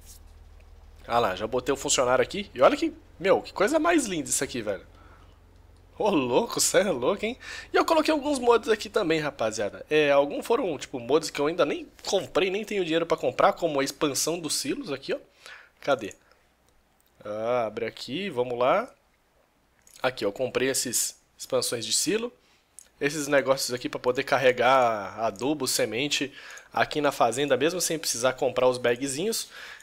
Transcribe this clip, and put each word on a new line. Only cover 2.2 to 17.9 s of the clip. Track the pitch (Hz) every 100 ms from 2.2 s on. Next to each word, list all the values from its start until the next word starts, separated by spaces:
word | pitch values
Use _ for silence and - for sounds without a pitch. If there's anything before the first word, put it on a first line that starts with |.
aqui. | 120 202 202
E | -
olha | 160 294
que, | 330 - - -
meu, | 185 185
que | -
coisa | - 214 311
mais | 330 349 233
linda | 170 127
isso | -
aqui, | 135 127
velho. | 104 92 - - - - - - - - - - - -
Ô, | 202
louco, | 160 123 135 233 -
cê | - 175
é | 196
louco, | 135 131 202
hein? | - 254 - - -
E | -
eu |
coloquei | 311 320 302
alguns | 311 277 277
mods | 240 233 226
aqui | 220 214
também, | 220 180 160
rapaziada. | 151 - 113 107 101 - -
É, | 151 147
alguns | 143 143 254 -
foram, | 233 202 131
tipo, | - 135
mods | 117 151 151
que | -
eu | 147
ainda | 180
nem | 151 349 302 - -
comprei, | 196 143 196 185
nem | 196
tenho | 214 208
dinheiro | 170 165 165
pra | 156
comprar, | 139 - 185
como | - 165 143
a |
expansão | 139 - 151 127 - 170
dos | 151
silos | - 135 170 226
aqui, | 131 -
ó. | 262 - _ - - - _
Cadê? | - 131 98 - _ _ _ _ _ _ _ _ _ _
Ah, | 107 107 113 123 110
abre | 107
aqui, | 110